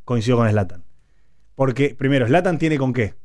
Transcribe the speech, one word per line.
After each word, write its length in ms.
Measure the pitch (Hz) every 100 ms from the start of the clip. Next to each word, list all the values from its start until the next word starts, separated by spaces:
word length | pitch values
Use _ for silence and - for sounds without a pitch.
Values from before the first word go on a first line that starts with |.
coincido 320 | - 120 110 120
con 120 | 113
Zlatan. 360 | 104 92 92 - - _ - - - - -
Porque, 400 | 135 123 143 -
primero, 280 | 135 139 113
Zlatan 320 | 160 185 160
tiene 200 | 160 151
con 140 | 131
qué. 220 | 120 104 -